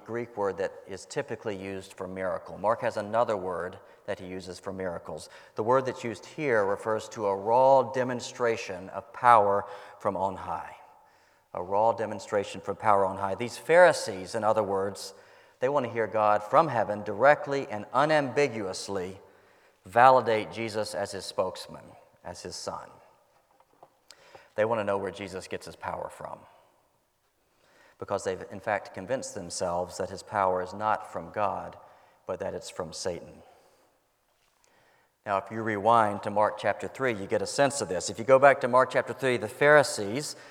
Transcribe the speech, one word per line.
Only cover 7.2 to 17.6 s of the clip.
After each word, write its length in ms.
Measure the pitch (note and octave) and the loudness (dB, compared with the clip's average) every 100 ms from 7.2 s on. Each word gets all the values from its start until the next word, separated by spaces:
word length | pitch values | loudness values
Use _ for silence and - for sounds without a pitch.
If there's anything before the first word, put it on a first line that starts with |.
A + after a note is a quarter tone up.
| G2+ | -2
a 80 | |
raw 480 | G2 G2+ A#2+ C3 C3+ | -2 2 4 6 6
demonstration 1080 | A#2+ B2+ B2 B2 - - A#2+ A2 - F2+ F#2+ | 4 -2 -4 -4 -8 -2 -2 -2 -6 -10 -10
of 220 | G2 - | -12 -14
power 520 | - B2 A#2 G2+ G2+ - - - - | 2 8 10 8 2 -2 -10 -18 -6
from 180 | G#2+ F#2 | -4 -2
on 200 | F#2+ F#2 | -2 -4
high. 400 | F2+ D#2+ - - - - _ _ _ _ _ | -8 -8 -10 -18 -20 -20 _ _ _ _ _
A 60 | - | -10
raw 300 | F2+ G2 A2+ | -2 2 2
demonstration 720 | A2+ G#2+ G#2 - G#2 G2 G2 | 2 -4 -6 -2 -2 -2 -6
from 160 | - F#2+ | -8 -2
power 280 | A2+ G2 | 4 4
on 120 | F#2+ F#2+ | 4 0
high. 180 | G2 | -4
These 220 | F#2+ A#2+ - | -4 -6 -6
Pharisees, 800 | - E3 F3+ D3 - F#2+ F#2 A2+ | 4 8 8 8 -2 -8 -6 0
in 80 | |
other 180 | G#2 A2 | 2 2
words, 520 | G2 G2 G2 G2 - - - - - _ | 2 0 -2 -6 -12 -16 -20 -20 -20 _
they 100 | B2+ | -2
want 180 | C#3+ A#2+ | 0 -2
to 60 | |
hear 140 | A2+ G#2+ | -2 -2
God 340 | G#2+ G#2+ G#2 | 2 4 4
from 240 | - C#3 E3 | 4 4 4
heaven 340 | A#2+ G2 G#2 | 2 -2 -4
directly 640 | G#2 G2+ C3+ D3 - C#3 | -6 2 4 4 0 -6